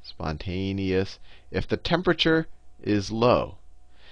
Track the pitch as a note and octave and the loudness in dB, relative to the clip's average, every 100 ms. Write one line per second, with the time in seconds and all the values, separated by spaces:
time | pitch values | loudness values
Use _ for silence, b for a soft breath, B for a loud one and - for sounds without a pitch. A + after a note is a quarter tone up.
0 | - - E2 D#2 - F2+ F#2+ G2 F#2+ F#2 | -16 -8 -6 -6 -4 -2 -2 0 2 2
1 | G2 - b b b F#2 - G#2+ - - | 2 -4 b b b -4 0 -2 2 2
2 | F#3 D#3+ E3 D#3+ D#3+ - - - - G#2 | 4 4 4 4 2 -10 -16 -10 0 0
3 | G2 A2 A#2+ F#2 - - - - - b | 0 2 6 6 2 -8 -16 -18 -18 b
4 | b | b